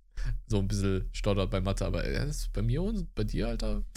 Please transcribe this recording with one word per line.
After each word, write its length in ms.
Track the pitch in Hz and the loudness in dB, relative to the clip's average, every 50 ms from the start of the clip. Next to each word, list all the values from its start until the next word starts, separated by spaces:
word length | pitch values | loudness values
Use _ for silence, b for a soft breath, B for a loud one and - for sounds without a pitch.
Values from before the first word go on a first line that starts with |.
| - - | -20 -12
<laughs> 380 | - - - - - - - | -6 -4 -2 -2 -2 -2 -2
so 120 | - 110 101 | 0 2 2
ein 100 | 98 98 | 2 2
bisschen 400 | 107 101 98 98 95 92 - - - | 2 2 2 2 2 2 0 -2 -4
stottert 380 | - - 104 101 98 92 - | 0 2 2 4 4 2 2
bei 100 | - 95 | 2 0
Mathe, 260 | 92 98 95 - 95 | 2 0 0 0 0
aber, 180 | 92 92 85 - | 0 0 0 0
äh, 220 | - 69 - 123 | 0 0 -2 -2
das 100 | 147 147 | -2 -2
ist 160 | - - - - | -4 -4 -4 -2
bei 100 | 104 107 | 0 0
mir 200 | 117 123 151 180 | 2 2 2 0
und 320 | 208 226 202 170 - - | 0 -2 -2 -4 -4 -2
bei 100 | - 107 | -2 -2
dir, 240 | 107 - - 107 117 | 0 0 0 0 0
Alter, 340 | 117 110 110 110 107 104 101 - B | 0 0 0 0 0 0 -2 -4 B